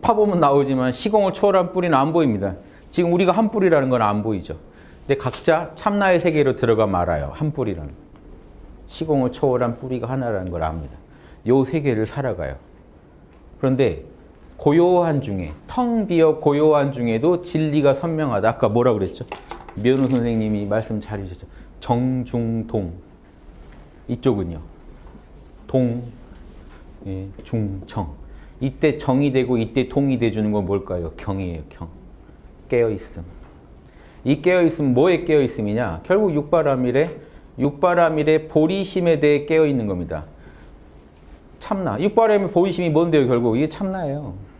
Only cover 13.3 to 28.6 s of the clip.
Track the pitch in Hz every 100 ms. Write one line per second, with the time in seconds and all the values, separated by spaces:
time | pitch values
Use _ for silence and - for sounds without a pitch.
13.3 | - - - 135 131 120 76 - - -
14.3 | - - - 147 160 175 180 165 143 107
15.3 | 95 78 78 - - 240 233 196 170 160
16.3 | 156 147 143 156 147 139 123 117 113 160
17.3 | 175 175 156 156 147 139 - 170 156 143
18.3 | 104 107 - 110 117 123 107 92 - -
19.3 | - - - - 101 117 135 127 127 117
20.3 | 113 107 104 101 107 110 107 - 101 92
21.3 | 85 - - - - - 123 127 127 123
22.3 | 120 113 113 110 110 87 87 - - -
23.3 | - - - - - - - - 120 139
24.3 | 101 85 78 76 - - - - - -
25.3 | - - - - 131 123 120 120 - -
26.3 | - - - - - - - 98 95 98
27.3 | - - 117 104 95 - 113 80 - -
28.3 | - - -